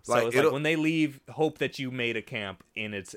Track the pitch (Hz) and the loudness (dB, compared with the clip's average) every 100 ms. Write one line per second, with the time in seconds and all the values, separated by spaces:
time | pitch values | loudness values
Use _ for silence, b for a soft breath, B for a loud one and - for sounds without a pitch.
0 | - 120 117 123 156 139 156 160 156 160 | 0 2 4 4 4 2 0 2 2 2
1 | 151 135 - 123 156 151 135 - 127 127 | 0 -2 -12 0 0 0 -4 -4 -6 -4
2 | 117 113 - 120 101 95 _ - 107 104 | -2 -2 -6 -8 -8 -10 _ -10 -8 -8
3 | 90 | -10